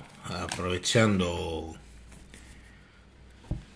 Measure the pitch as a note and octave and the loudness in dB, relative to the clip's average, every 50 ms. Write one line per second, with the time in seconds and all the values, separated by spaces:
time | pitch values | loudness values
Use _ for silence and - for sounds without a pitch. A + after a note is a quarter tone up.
0 | - - - - - - F#2 F2 F2 E2 - - F2+ F2+ F2+ F2+ - - - A#2+ | -12 -18 -18 -16 -12 -8 -6 -6 -4 -4 -4 -2 -2 0 0 0 0 4 6 8
1 | A2 G#2+ G#2 F#2 F2+ F2 F2 E2+ E2+ E2 E2 D#2+ D#2+ D#2+ D#2 - - - - - | 8 8 8 6 4 2 0 -2 -2 -2 -4 -4 -6 -8 -10 -14 -16 -18 -20 -20
2 | - - - - - - - - - - - - - - - - - - - - | -20 -20 -20 -20 -20 -20 -20 -20 -20 -20 -20 -20 -20 -20 -20 -20 -20 -20 -20 -20
3 | - - - - - - - - - - - - - - - | -20 -20 -20 -20 -20 -20 -20 -20 -10 -8 -8 -8 -8 -14 -20